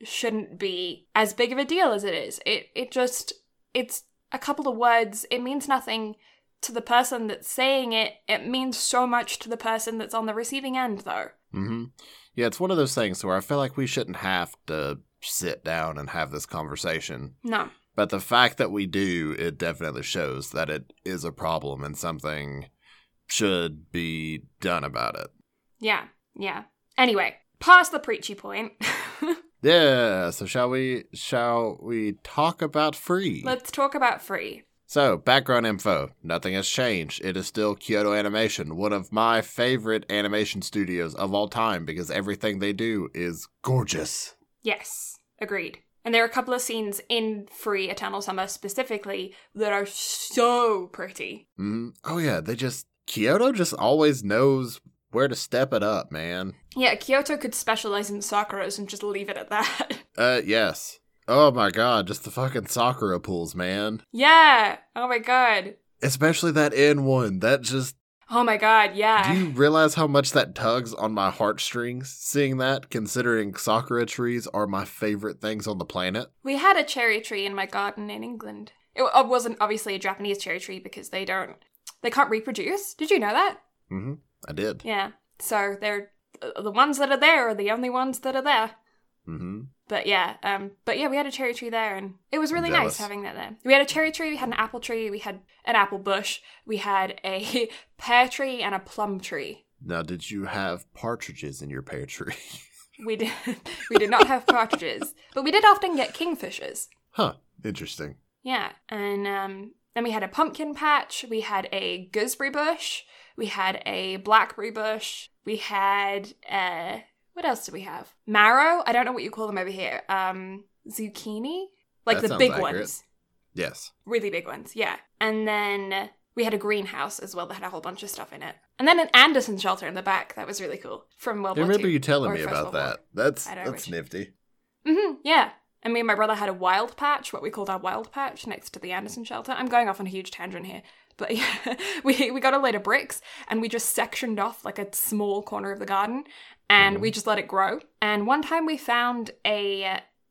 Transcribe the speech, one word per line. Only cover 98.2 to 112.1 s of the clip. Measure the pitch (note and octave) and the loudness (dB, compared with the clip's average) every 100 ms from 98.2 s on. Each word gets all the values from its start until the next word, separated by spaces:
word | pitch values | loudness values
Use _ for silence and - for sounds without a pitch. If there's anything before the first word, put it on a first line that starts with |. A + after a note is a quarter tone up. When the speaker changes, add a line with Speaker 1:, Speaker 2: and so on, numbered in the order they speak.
| B3+ | 6
Speaker 1:
tree | - C4+ B3 | 2 -4 -2
and | G3+ | -2
a | G3 | -4
plum | - - G#3 F#3+ | -6 -6 -4 -4
tree. | - D#3+ E2+ D2 _ _ | -6 -8 -8 -12 _ _
Speaker 2:
Now, | - E2+ | -6 -4
did | D#2+ F2+ - | -4 -8 -6
you | G#2 F#2+ | -8 -6
have | G2+ F#2+ F2+ - | -4 -4 -4 -10
partridges | - A2+ A#2 - - C#2+ C#2 | -8 -6 -6 -8 -12 -10 -10
in | D2 | -10
your | C#2 | -10
pear | C2+ - C2+ | -8 -10 -10
tree? | - - - | -10 -10 -10
<laughs> | - - - - - _ A3+ | -14 -18 -20 -20 -20 _ -6
Speaker 1:
We | G#3+ | -4
did. | A3+ - - | -4 -4 -8
<laughs> | A3+ - - - | -8 -10 -12 2
We | A#3 | 4
did | G#3 | 6
not | A#3 A#3+ | 8 8
have | C4 - | 6 2
partridges, | B3 A3+ - E3 A2+ - - - | 0 2 0 -2 -6 -8 -12 -8
but | - | -4
we | C#4 | 2
did | F#4+ | 6
often | G#4+ G4+ F#4+ | 8 6 4
get | D#4 B3 | 0 -2
kingfishers. | - E4+ D4 - - - - - _ _ | -2 -6 -4 -8 -10 -12 -10 -14 _ _
Speaker 2:
Huh. | - D#3+ - _ _ | -2 0 -2 _ _
Interesting. | - G2 - - D2 C2+ _ _ | -8 -6 -8 -10 -12 -12 _ _
Speaker 1:
Yeah, | C4 G3+ A#2+ - - | -6 -4 -4 -8 -12
and, | G#3+ G3+ G3+ G3+ | -6 -4 -2 -2
um, | G3 G3 G3 G#3 - _ | -4 -6 -10 -16 -20 _
then | A#3 | -4
we | A#3 | -4
had | G#3+ | -2
a | F#3+ | -4
pumpkin | - D#4 G3+ D4+ | 0 -2 -2 -8
patch, | C#4+ D4+ D4 - - A#3+ | -2 2 2 0 -8 -6
we | A3 | -4
had | G#3+ G3+ F#3 | -2 -4 -2
a | G3 F#3 F3+ F3+ | -4 -4 -6 -6